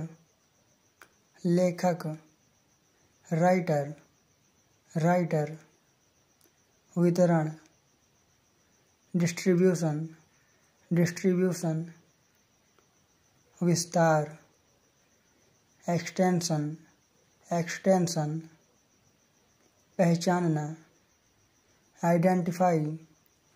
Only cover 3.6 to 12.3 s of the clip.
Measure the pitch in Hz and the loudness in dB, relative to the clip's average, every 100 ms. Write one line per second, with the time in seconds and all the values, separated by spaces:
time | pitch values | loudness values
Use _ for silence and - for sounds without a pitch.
3.6 | 170 147 139 156 _ _ _ _ _ _ | 0 -2 -4 -12 _ _ _ _ _ _
4.6 | _ _ _ 165 170 180 160 160 147 156 | _ _ _ -2 0 2 0 -2 -4 -10
5.6 | - _ _ _ _ _ _ _ _ _ | -20 _ _ _ _ _ _ _ _ _
6.6 | _ _ _ 175 175 170 175 165 156 156 | _ _ _ 0 2 4 4 4 0 -6
7.6 | _ _ _ _ _ _ _ _ _ _ | _ _ _ _ _ _ _ _ _ _
8.6 | _ _ _ _ _ 175 170 - 190 175 | _ _ _ _ _ -2 -2 -2 0 2
9.6 | 185 165 165 151 160 - _ _ _ _ | 2 2 -2 -4 -8 -12 _ _ _ _
10.6 | _ _ _ 175 175 - 190 180 185 170 | _ _ _ 0 0 0 0 2 0 -2
11.6 | 165 160 170 - _ _ _ | -4 -4 -8 -16 _ _ _